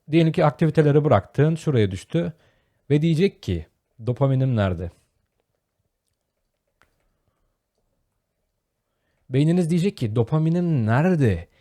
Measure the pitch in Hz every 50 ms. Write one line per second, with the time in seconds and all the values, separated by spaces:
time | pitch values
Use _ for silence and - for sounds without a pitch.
0 | _ - 147 165 165 160 160 - 160 151 - - 170 156 147 165 151 147 139 151
1 | 147 151 131 98 - - - - 139 156 165 156 - 165 139 120 107 98 98 95
2 | - - - 165 170 175 160 _ _ _ _ _ _ _ _ _ _ - 139 151
3 | 156 165 165 147 190 196 - _ - - 92 82 78 - _ _ _ _ _ -
4 | 113 117 123 - 139 135 135 131 131 131 123 110 101 95 90 80 85 87 - _
5 | _ _ _ _ _ _ _ _ _ _ _ _ _ _ _ _ _ _ _ _
6 | _ _ _ _ _ _ _ _ _ _ _ _ _ _ _ _ _ _ _ _
7 | _ _ _ _ _ _ _ _ _ _ _ _ _ _ _ _ _ _ _ _
8 | _ _ _ _ _ _ _ _ _ _ _ _ _ _ _ _ _ _ _ _
9 | _ _ _ _ _ - 127 135 147 160 170 185 180 156 175 175 170 202 202 -
10 | 131 107 107 123 113 - 156 156 160 160 165 180 175 170 160 135 113 107 113 131
11 | 156 185 180 160 139 113 95 82 85 - _ _